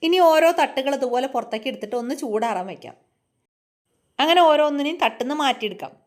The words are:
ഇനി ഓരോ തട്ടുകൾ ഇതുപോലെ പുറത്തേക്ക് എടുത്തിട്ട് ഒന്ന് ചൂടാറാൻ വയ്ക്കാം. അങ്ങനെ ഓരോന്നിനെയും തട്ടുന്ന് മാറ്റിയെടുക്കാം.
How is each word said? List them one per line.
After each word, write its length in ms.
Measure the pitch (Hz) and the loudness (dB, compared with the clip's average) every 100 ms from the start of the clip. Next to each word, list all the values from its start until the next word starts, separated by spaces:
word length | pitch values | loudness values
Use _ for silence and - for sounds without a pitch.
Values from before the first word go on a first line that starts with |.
| 330 | 2
ഇനി 120 | 370 339 | 4 6
ഓരോ 200 | 320 330 339 | 6 4 4
തട്ടുകൾ 320 | 285 277 269 277 | 0 0 -4 -2
ഇതുപോലെ 280 | 254 240 269 269 | -2 -2 -2 -6
പുറത്തേക്ക് 320 | - 220 240 | -6 -8 -8
എടുത്തിട്ട് 260 | 208 208 240 | -10 -8 -8
ഒന്ന് 120 | 240 294 | -6 -8
ചൂടാറാൻ 440 | 269 214 233 196 190 | -4 -4 -2 -4 -8
വയ്ക്കാം. 240 | 151 - - _ _ _ _ _ _ _ _ _ _ _ _ | -12 -18 -20 _ _ _ _ _ _ _ _ _ _ _ _
അങ്ങനെ 200 | 285 349 339 | 2 4 6
ഓരോന്നിനെയും 480 | 302 302 285 285 339 | 4 2 0 -4 -2
തട്ടുന്ന് 320 | 233 - 247 302 | -2 -2 -6 -2
മാറ്റിയെടുക്കാം. 500 | 277 240 214 190 - _ | -2 -2 -6 -8 -14 _